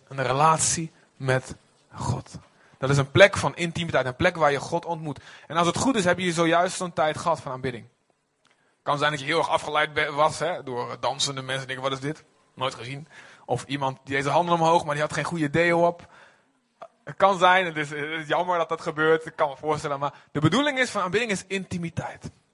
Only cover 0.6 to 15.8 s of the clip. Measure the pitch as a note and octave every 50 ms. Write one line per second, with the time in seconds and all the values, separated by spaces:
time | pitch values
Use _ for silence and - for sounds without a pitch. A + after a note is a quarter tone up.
0.6 | - - - F3 D#3+ D#3+ _ _ _ _ _ - C3+ C3 B2+ C3 - - - -
1.6 | _ _ _ _ _ _ - - - - - - - - - - - _ _ _
2.6 | _ _ _ - C3+ C3 C#3+ C#3+ C3+ C#3+ - F3 G3 G3 - - - C#3+ - -
3.6 | E3+ E3+ - - E3+ D#3+ D#3 C3+ C3 - - - E3 F3+ E3+ E3 D#3 C#3+ C#3+ C3
4.6 | - - E3+ E3+ - D#3+ E3+ D#3 D#3+ D3+ C3+ - - - - - - - D3 E3+
5.6 | F3 E3+ E3 - A3+ C4 C4 A3 F3 F3+ F3 F3 F#3 F3+ D#3+ E3+ E3+ D#3+ E3 E3+
6.6 | F3+ F#3 - - F#3 F3 - F3+ D#3 D#3 D3 - - F3 D#3+ - - C#3+ B2+ C3
7.6 | B2+ C3 A#2+ A2 A2+ A#2+ _ _ _ _ _ _ _ _ _ _ _ _ _ _
8.6 | _ _ _ _ - C#3+ C#3+ C#3 D3 D3 D3+ C3+ C3+ D3 D#3+ E3 C#3+ - D#3+ D#3+
9.6 | - D3 D3 D3+ D3+ D3+ C#3+ D3+ D3+ D3 C#3+ C#3+ D#3 D#3 - - D3+ E3 F3+ C3+
10.6 | C#3 C3+ B2 A#2+ B2 A#2+ B2 A#2+ B2+ B2 C3+ C#3+ - C#3 C#3 C3 C3 C3 C3 C3+
11.6 | C3 B2+ C3 C3 C3 C3+ C3+ C3 C3 C#3+ D#3 - - _ _ _ _ _ _ -
12.6 | B2+ C3+ - B2 A2+ B2 C#3 C#3 D#3+ _ - - - - - - - - B2 A#2+
13.6 | - - C#3 C#3+ C#3 C3 C3 - _ - C3+ C#3 C#3 C#3+ C#3 D#3+ F3 F3 E3+ E3+
14.6 | E3 E3 E3+ E3 E3+ D3+ D3 D3 D3+ - - D#3 C#3+ - F3 E3 D3+ C#3+ D3 E3
15.6 | E3+ E3+ E3+ E3+